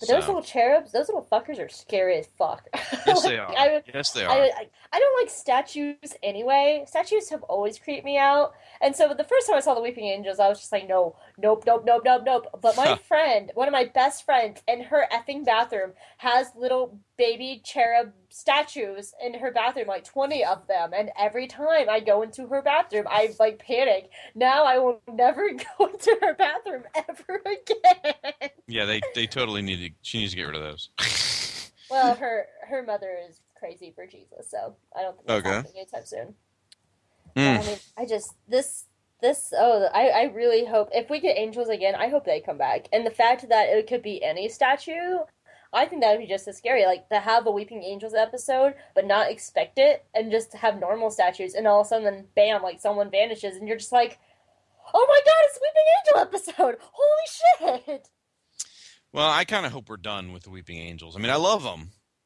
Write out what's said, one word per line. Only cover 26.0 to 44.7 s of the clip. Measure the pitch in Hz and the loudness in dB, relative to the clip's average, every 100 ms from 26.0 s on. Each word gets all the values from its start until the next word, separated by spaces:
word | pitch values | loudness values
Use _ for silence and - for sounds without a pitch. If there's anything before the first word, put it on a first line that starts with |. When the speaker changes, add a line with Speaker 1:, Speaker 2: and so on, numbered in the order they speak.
| - 440 | 2 2
Speaker 1:
her | 392 | 2
bathroom | - 294 339 415 262 233 311 | 2 0 0 -8 -10 -8 -8
ever | 302 277 - 392 392 | -8 -10 -10 -8 -6
again. | 403 - 440 370 370 294 - 277 - 285 - - | -8 -4 2 4 4 0 -6 -8 -10 -14 -14 -8
Speaker 2:
Yeah, | 113 101 | -4 -2
they, | 110 - | -2 -4
they | 123 113 | -6 -4
totally | 135 117 104 | -4 -4 -4
need | 98 90 | -4 -6
to, | 87 - | -10 -14
she | - 117 | -10 -6
needs | 101 | -6
to | 92 | -6
get | 76 | -8
rid | 78 | -8
of | |
those. | 76 76 - - | -10 -12 -14 -6
<laughs> | - - - - - - - _ - | -4 -2 -4 -4 -8 -12 -18 _ -4
Speaker 1:
Well, | 262 254 240 | 0 2 2
her, | 254 220 180 - - | -2 -4 -6 -14 -10
her | 269 | -10
mother | 233 208 190 180 175 | -6 -8 -8 -12 -14
is | 165 _ _ | _ _ _
crazy | 180 180 175 165 | -18 -16 -20 -20
for | 185 | -20
Jesus, | 98 _ - - | -20 _ -20 -14
so | - 110 - _ - | -12 -12 -14 _ -10
I | |
don't | 190 - | -10 -10
think | 117 | -4
that's | 107 | -4
Speaker 2:
Okay. | 95 101 | -2 -4
Speaker 1:
happening | 143 - | -6 -16
anytime | 190 - - | -16 -16 -14
soon. | 113 117 208 _ _ _ _ _ _ _ _ _ 131 | -14 -14 -18 _ _ _ _ _ _ _ _ _ 0
Speaker 2:
Mm. | 139 113 | 2 2
Speaker 1:
But, | |
I | 104 | -2
mean, | 104 - - | -8 -12 -12
I | 240 | -6
just, | 214 - - _ | -6 -8 -18 _
this, | 254 269 - - _ _ _ | -4 -4 -10 -18 _ _ _
this, | 240 285 - - | -2 -2 -4 2
oh, | 233 214 190 | 2 4 2
I, | 202 254 | 2 2
I | 226 - | 2 0
really | 202 240 226 240 | 0 2 2 2
hope, | 220 208 | 0 0
if | 233 233 | -2 -2
we | 302 | -2
get | 330 202 | -2 -2
angels | 220 226 226 | -4 -4 -4
again, | 202 190 | -2 -2
I | 196 233 | -2 -2
hope | 285 180 | -2 -2
they | 156 | -4
come | 165 147 | -4 -4
back. | 135 107 - | -2 -4 -2
And | 214 226 | -2 -2
the | |
fact | 226 233 254 254 | 2 2 2 2
that | 220 202 | 2 4
it | 208 220 | 2 0
could | 247 | -6
be | 214 196 | -6 -6
any | 147 165 214 | -6 -4 -8
statue, | - 262 | 0 0